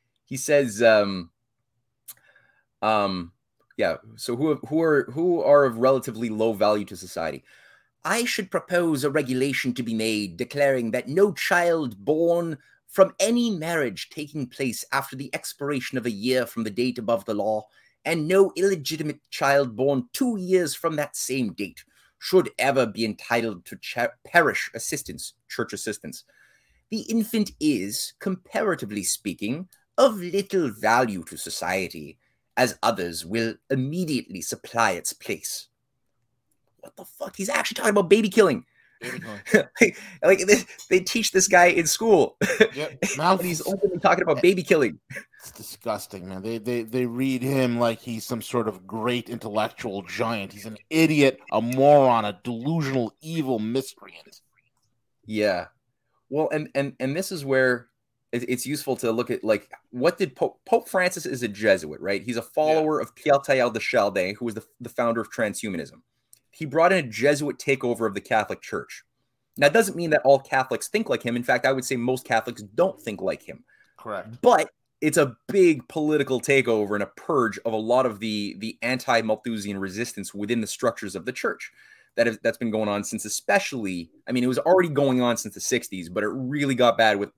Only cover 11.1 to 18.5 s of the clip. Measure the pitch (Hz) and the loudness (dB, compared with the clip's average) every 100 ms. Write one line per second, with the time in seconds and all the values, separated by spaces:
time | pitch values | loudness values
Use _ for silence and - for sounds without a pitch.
11.1 | 165 202 151 - 175 175 165 131 110 196 | 2 2 2 0 2 2 0 -2 -6 -2
12.1 | 156 170 170 170 147 _ _ _ - 185 | 2 2 2 -2 -8 _ _ _ 4 4
13.1 | - 208 240 233 175 160 165 127 92 - | 4 0 2 0 -2 -2 -2 -2 -4 -12
14.1 | 160 147 151 123 - 131 - - 135 135 | -10 -8 -8 -8 -4 -4 -4 -4 -4 -4
15.1 | 131 143 - - - 143 139 - 131 120 | -12 -10 -10 -10 -8 -6 -6 -4 -6 -6
16.1 | 101 120 127 117 117 107 101 127 123 107 | -4 0 0 -2 -6 -6 -2 -4 -2 -2
17.1 | 113 113 104 104 107 - _ _ _ - | -2 -2 -4 -2 -4 -6 _ _ _ -4
18.1 | 170 151 190 190 | -4 2 4 4